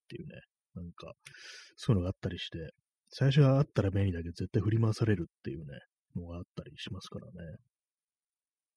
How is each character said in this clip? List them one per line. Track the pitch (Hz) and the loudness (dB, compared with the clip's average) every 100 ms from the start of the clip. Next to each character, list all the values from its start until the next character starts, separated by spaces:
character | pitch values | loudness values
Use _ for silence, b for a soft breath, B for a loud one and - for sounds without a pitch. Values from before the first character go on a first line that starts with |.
| - | -14
て | - | -14
い | |
う | - | -12
ね、 | - - _ _ | -16 -20 _ _
な | - | -14
ん | 87 | -14
か、 | - 82 - - B B B B B | -12 -16 -16 -20 B B B B B
そ | - | 2
う | 104 | 2
い | |
う | |
の | |
が | 90 | 2
あ | |
っ | - | -2
た | 98 | -6
り | 87 | -6
し | - | -8
て、 | 82 78 - _ _ _ | -10 -10 -14 _ _ _
最 | - 139 | 0 4
初 | 135 | 8
は | 135 135 | 8 6
あ | |
っ | 143 | 2
た | - | 2
ら | 98 | 2
便 | 92 98 | 2 2
利 | |
だ | 85 | 0
け | 85 | -4
ど | |
絶 | - 92 | -6 -2
対 | 117 | 0
振 | 95 | 2
り | 113 | 4
回 | 113 | 4
さ | 107 | 4
れ | 110 | 2
る | 98 80 | 2 0
っ | _ | _
て | - | -10
い | - | -8
う | 151 | -10
ね、 | - - _ _ 90 | -14 -18 _ _ -10
の | 85 | -8
が | 85 | -10
あ | |
っ | - - | -10 -12
た | |
り | - - | -14 -14
し | - | -12
ま | 95 | -12
す | - | -10
か | - | -14
ら | - | -14
ね。 | 175 82 - _ _ _ _ _ _ _ _ _ _ _ | -14 -14 -14 _ _ _ _ _ _ _ _ _ _ _